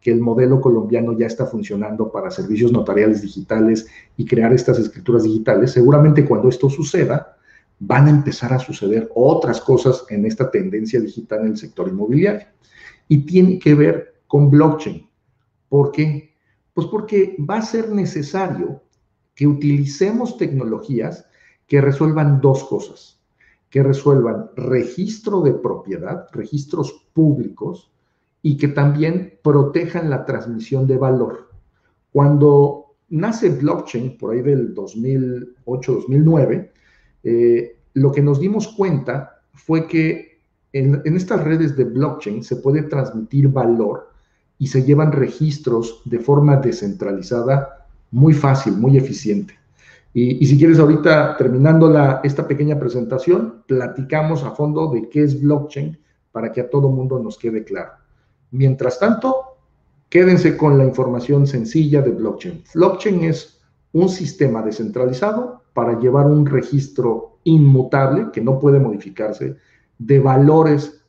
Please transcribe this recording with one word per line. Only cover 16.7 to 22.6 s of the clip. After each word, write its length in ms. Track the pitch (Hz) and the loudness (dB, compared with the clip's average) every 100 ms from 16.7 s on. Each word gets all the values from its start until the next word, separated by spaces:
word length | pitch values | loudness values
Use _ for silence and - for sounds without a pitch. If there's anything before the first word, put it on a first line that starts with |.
Pues 140 | - 165 | -8 -6
porque 500 | 214 214 208 190 - | -6 -4 0 0 -2
va 180 | 143 214 | -6 -6
a 60 | |
ser 280 | 220 226 220 | -4 -6 -4
necesario 920 | 208 170 - 143 185 185 - 180 139 _ _ _ _ _ | -4 -4 -6 -8 -6 -6 -6 -8 -10 _ _ _ _ _
que 120 | _ 147 | _ 0
utilicemos 920 | 143 147 143 143 - 190 233 247 - | 2 0 0 -2 -2 -2 -2 -6 -6
tecnologías 880 | 156 135 113 107 - 123 131 - _ _ _ _ _ | -4 -4 -6 -8 -6 -6 -6 -10 _ _ _ _ _
que 160 | 143 | 2
resuelvan 580 | 139 139 160 156 147 139 | 2 2 0 2 2 4
dos 240 | 135 131 | 2 0